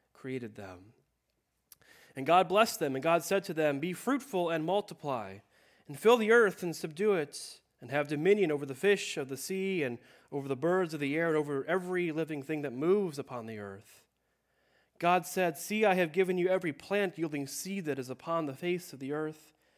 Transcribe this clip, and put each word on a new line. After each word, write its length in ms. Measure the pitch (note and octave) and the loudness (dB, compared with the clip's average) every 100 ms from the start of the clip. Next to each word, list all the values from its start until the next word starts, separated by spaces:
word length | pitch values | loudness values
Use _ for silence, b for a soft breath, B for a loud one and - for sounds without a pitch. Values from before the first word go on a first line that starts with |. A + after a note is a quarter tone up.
| b | b
created 440 | _ C3 C3 A#2 G#2+ | _ -8 -8 -8 -12
them. 360 | G2 F2+ G2 _ _ _ _ _ _ _ _ - B B B | -16 -16 -20 _ _ _ _ _ _ _ _ -20 B B B
And 120 | B C3+ | B 4
God 200 | F3 F3 | 4 6
blessed 320 | F#3+ A3+ - | 4 2 2
them, 160 | D3+ | -2
and 80 | C3+ | 0
God 220 | D#3 E3+ | 2 2
said 180 | D3+ G3 | 2 -2
to 100 | F#3+ | -2
them, 260 | D#3+ D3+ C#3 | 0 0 0
"Be 140 | E3+ | -2
fruitful 560 | F3 - C#4 - F#3+ F3 | -4 -2 -2 -2 -2 0
and 160 | E3 D#3 | 0 0
multiply, 720 | G3 G3+ E3+ D3 B2+ G2+ G2 - b b b b | -2 -2 -8 -6 -4 -6 -12 -20 b b b b
and 100 | C#3+ | 0
fill 180 | G#3+ A#3+ | 6 6
the 140 | G#3+ | 6
earth 320 | A#3 G#3+ E3+ | 6 6 2
and 140 | F3 D#3 | -6 -6
subdue 380 | E3+ D3+ G#3+ | -8 -2 2
it, 460 | F#3+ D3 - - - _ _ | 2 0 -6 -16 -18 _ _
and 100 | B2 | -4
have 160 | C#3+ C#3+ | -2 0
dominion 460 | D3 E3+ G#3 F3+ | 2 4 4 4
over 120 | D3 | 0
the 100 | C#3 | -4
fish 420 | C3 G3 G3 - - | -2 2 2 0 -6
of 120 | C3+ | -6
the 80 | C3+ | -6
sea 460 | - F#3+ F#3+ F#3 | -6 -4 -2 0
and 160 | C3+ A#2 B B B | -2 -4 B B B
over 160 | C#3+ C3+ | -8 -4
the 100 | C3 | -2
birds 380 | D#3+ F#3 F3 | 0 2 0
of 60 | D#3 | -2
the 160 | C#3 D3 | -2 0
air 100 | E3+ | 2
and 100 | D#3 | 2
over 280 | D3 C#3 | 0 -2
every 480 | C#3 F3+ F3+ F3+ F3 | 0 -2 -2 -2 -2
living 280 | D#3 D#3 D3+ | -2 -4 -6
thing 220 | C3 D#3 | -6 -4
that 100 | C#3+ | -4
moves 460 | B2 D#3+ G3+ F#3+ C#3+ | -2 2 2 2 -4
upon 280 | - B2 A2+ | -8 -10 -10
the 120 | A2 | -10
earth." 460 | G2+ G2 - - _ _ _ _ _ _ _ _ _ - | -10 -12 -16 -20 _ _ _ _ _ _ _ _ _ -2
God 260 | E3+ F3+ E3+ | 4 4 2
said, 320 | - F3+ - | 0 0 0
"See, 260 | - G#3+ | -2 2
I 100 | G#3+ | 4
have 180 | F#3 E3+ | 6 2
given 260 | D#3 F#3 F#3 | 2 2 2
you 100 | F3 | 2
every 240 | F#3 F3 | 2 0
plant 460 | C3+ - G3+ G3 E3 | -6 -2 0 0 -2
yielding 300 | D#3+ D3 C#3 | -4 -4 -6
seed 360 | - F#3 G3 D#3 | -8 -6 -4 -4
that 120 | C3+ | -4
is 100 | B2+ | -4
upon 380 | B2+ - E3 D3+ | -8 -4 -2 -2
the 80 | |
face 380 | C3 F3 F3 F3 | -4 -4 -4 -6
of 80 | C3 | -10
the 120 | C3+ | -6
earth, 400 | D3 D#3 D3+ - _ b | -4 -4 -8 -18 _ b